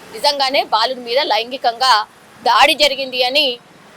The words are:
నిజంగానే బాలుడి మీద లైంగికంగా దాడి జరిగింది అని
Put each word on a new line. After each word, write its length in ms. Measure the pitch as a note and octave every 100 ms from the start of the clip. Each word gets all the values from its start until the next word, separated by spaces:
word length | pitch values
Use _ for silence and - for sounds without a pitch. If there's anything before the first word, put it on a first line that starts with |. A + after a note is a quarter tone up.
| -
నిజంగానే 500 | A3 C#4+ C#4+ C4+ C#4
బాలుడి 360 | E4+ A3 A#3+ B3+
మీద 200 | A#3+ B3
లైంగికంగా 840 | D4+ G#3+ A#3 C4 B3 A3+ B3+ G#3+ G#3+ - - -
దాడి 300 | A#3 A3 C#4
జరిగింది 500 | D4 C#4+ C4+ C4 B3+
అని 360 | B3 C#4 C#4+ A#3+ - - -